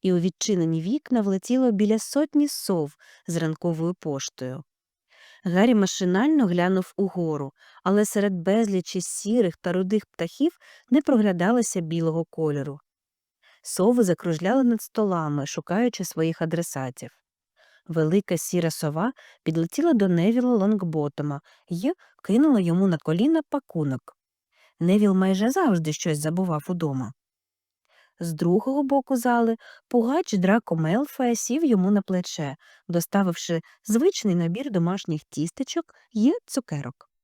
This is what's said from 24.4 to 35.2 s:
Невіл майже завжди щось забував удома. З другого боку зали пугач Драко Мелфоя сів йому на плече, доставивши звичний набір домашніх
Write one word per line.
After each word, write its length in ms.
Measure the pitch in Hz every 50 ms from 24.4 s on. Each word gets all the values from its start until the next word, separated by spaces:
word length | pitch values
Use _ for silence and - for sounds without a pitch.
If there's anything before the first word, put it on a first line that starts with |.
| _ _ _ _ _ _ _ _
Невіл 340 | 165 175 190 214 208 202 190
майже 360 | 185 185 190 190 185 208 240
завжди 420 | 277 381 370 277 196 170 160 156
щось 260 | 151 - - 175 156 147
забував 480 | 151 156 165 180 190 180 160 151 - -
удома. 440 | 185 170 170 151 135 131 127 104 135 _ _ _ _ _ _ _ _ _ _ _ _ _ _ _ _ _ _ _ _ _
З 120 | 175 170
другого 500 | 160 151 175 170 175 214 - 262 269 285
боку 340 | 285 262 277 277 262 - 269
зали 400 | 247 233 254 240 233 233 226 226 - - - - - _ _
пугач 440 | - 240 226 233 269 339 370 -
Драко 440 | - 196 180 190 202 233 - - 170
Мелфоя 580 | 165 160 156 175 233 294 285 - - 262 240 233
сів 300 | 220 - - 233 302 339
йому 260 | 285 233 190 180 190
на 120 | 208 202
плече, 540 | 190 - 190 180 175 - - - 156 139 135 _ _ _ _ _ _ -
доставивши 720 | 170 170 170 - - 202 196 185 170 - - - 170 165 - _ _ _ _
звичний 500 | - 208 233 285 381 392 - - 208 175
набір 360 | 175 170 165 170 226 277 285
домашніх 500 | 214 180 170 170 185 196 - - 160 156